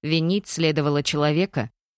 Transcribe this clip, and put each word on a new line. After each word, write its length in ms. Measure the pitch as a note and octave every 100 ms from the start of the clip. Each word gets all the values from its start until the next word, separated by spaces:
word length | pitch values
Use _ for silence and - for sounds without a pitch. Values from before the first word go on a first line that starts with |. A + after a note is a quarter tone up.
Винить 460 | D3 E3 E3 G3 -
следовало 560 | - D#3+ D3+ D3 C#3+
человека, 680 | C#3+ D3 D3 D3+ F#3+ - A#2+ _ _